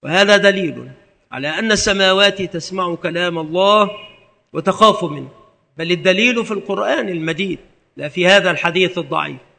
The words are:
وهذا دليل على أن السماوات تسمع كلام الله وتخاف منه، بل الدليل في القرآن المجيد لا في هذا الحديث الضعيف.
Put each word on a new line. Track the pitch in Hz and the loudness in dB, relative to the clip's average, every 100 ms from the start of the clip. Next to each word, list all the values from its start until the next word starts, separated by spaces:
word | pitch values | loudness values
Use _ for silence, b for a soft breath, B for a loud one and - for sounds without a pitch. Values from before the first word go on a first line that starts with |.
وهذا | 131 175 202 208 | -2 0 4 6
دليل | 202 196 175 123 127 135 _ _ _ | 4 2 -4 -6 -14 -20 _ _ _
على | 131 139 | -8 -6
أن | 160 220 | -4 0
السماوات | 202 214 196 190 190 202 196 | 0 0 2 2 4 2 0
تسمع | 180 170 - 180 180 | -6 -8 -8 -4 -4
كلام | 170 175 165 175 170 | -4 -4 -4 -4 -4
الله | 156 170 196 214 202 - - - _ _ _ | -4 0 4 4 2 -4 -18 -20 _ _ _
وتخاف | 151 165 185 214 196 | -4 -4 4 6 6
منه، | 165 147 131 - _ _ _ - | -2 -6 -12 -18 _ _ _ -10
بل | 165 | -4
الدليل | 175 185 185 233 240 | 0 2 2 2 0
في | 214 | -4
القرآن | 208 - 196 208 233 214 | -6 -6 -4 -2 -2 -2
المجيد | 170 160 160 196 - - _ _ - | -4 -4 -4 -6 -6 -12 _ _ -12
لا | 147 | -10
في | 175 175 | 0 4
هذا | 202 180 | 6 4
الحديث | 160 170 175 180 180 | 0 -2 0 0 -2
الضعيف. | 143 156 147 135 _ | -4 -4 -4 -10 _